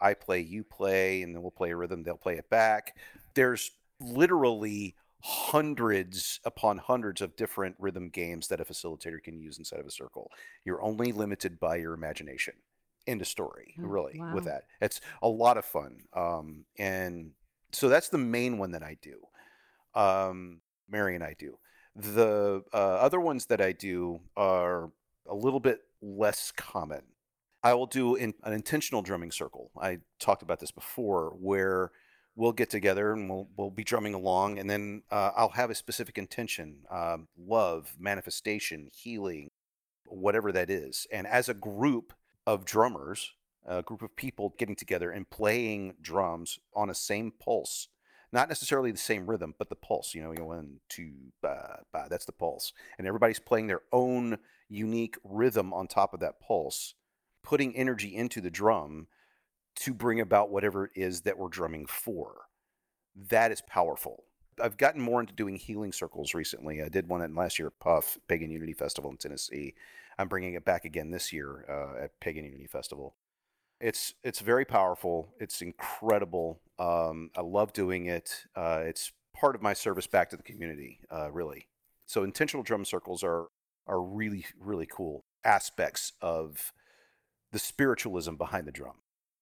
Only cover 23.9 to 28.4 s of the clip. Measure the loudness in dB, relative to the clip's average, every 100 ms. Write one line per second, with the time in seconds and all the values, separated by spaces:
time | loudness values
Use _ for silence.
23.9 | -2 -2 -4 -8 2 4 4 4 0 -4
24.9 | -12 _ _ -8 0 2 4 4 2 _
25.9 | _ -12 2 2 2 -6 -10 -8 -6 -6
26.9 | -8 -12 _ _ _ _ _ 4 6 4
27.9 | 2 4 4 0 -4